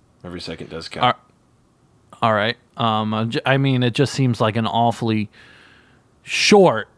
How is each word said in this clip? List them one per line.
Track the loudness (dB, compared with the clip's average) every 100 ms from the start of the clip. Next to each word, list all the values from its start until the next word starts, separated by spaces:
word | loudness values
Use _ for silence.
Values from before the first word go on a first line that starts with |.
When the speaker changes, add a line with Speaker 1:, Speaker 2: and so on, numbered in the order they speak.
| _ _
Speaker 1:
Every | -16 -12
second | -12 -12 -12
does | -14 -12
count. | -2
Speaker 2:
Ar-, | -2 -2 _ _ _ _ _ _ _ _ _ -4
all | 0
right. | 2 0 -4 _ -4
Um, | 0 0 -2
I | -2 -2
j-, | -2 0
I | 2
mean, | 2 0
it | 0
just | 0 0
seems | 0 0 0
like | 0 0
an | -2
awfully | 0 0 0 -2 -2 -4 -12 -20 -20 -20 -20 _ _ _ _
short | -8 -2 6 6 6 2 -6